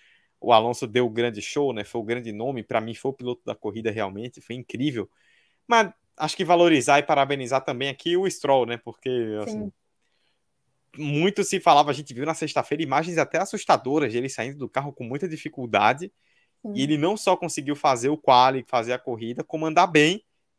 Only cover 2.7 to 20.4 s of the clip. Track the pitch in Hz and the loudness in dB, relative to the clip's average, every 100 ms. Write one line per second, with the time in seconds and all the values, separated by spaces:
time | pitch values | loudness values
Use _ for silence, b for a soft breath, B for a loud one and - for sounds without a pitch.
2.7 | 117 110 110 139 135 123 120 117 107 104 | -4 -4 -8 -8 -6 -8 -8 -10 -10 -10
3.7 | 110 113 110 98 101 123 - - 123 - | -6 -6 -4 -6 -8 -14 -14 -14 -14 -12
4.7 | 117 147 120 - _ _ _ _ _ - | -6 -4 -4 -8 _ _ _ _ _ 0
5.7 | 233 196 - _ - 151 - 170 175 175 | 2 2 -4 _ -6 -4 -2 2 6 6
6.7 | 147 147 143 143 143 139 139 120 135 147 | 6 4 4 4 2 2 -2 -2 -2 -2
7.7 | 123 139 131 165 180 190 - 139 135 113 | -4 -6 -6 -2 0 0 -2 2 2 2
8.7 | 117 120 - 131 123 110 107 104 214 101 | -6 -10 -10 -4 -4 -4 -6 -6 -8 -10
9.7 | - _ _ _ _ _ _ _ _ _ | -14 _ _ _ _ _ _ _ _ _
10.7 | _ _ 143 147 147 190 202 185 190 170 | _ _ -8 -2 0 2 0 -2 2 6
11.7 | 147 147 143 143 120 151 160 156 135 - | 6 6 0 -8 -6 -6 -4 -4 -4 -2
12.7 | 135 135 135 170 160 139 170 202 208 - | -4 -2 -2 0 -2 0 -2 -4 -4 2
13.7 | 147 123 151 127 120 131 123 123 143 123 | 2 2 0 0 -2 -4 -6 -8 -8 -8
14.7 | 135 143 - 117 143 185 156 151 - 120 | -6 -6 -8 -10 -8 -8 -8 -12 -10 -2
15.7 | 101 104 139 190 _ _ _ _ _ 214 | 2 4 2 -6 _ _ _ _ _ -8
16.7 | 202 139 151 165 214 196 185 170 - 139 | -2 0 2 0 0 0 0 -2 -6 -6
17.7 | 143 147 123 131 151 - 123 131 131 - | 0 0 2 0 0 6 6 6 2 -2
18.7 | 123 113 123 135 117 117 135 - 156 160 | -4 -2 -4 -6 -8 -8 -8 -8 -6 0
19.7 | 160 180 156 151 208 - _ | 2 4 6 4 2 -8 _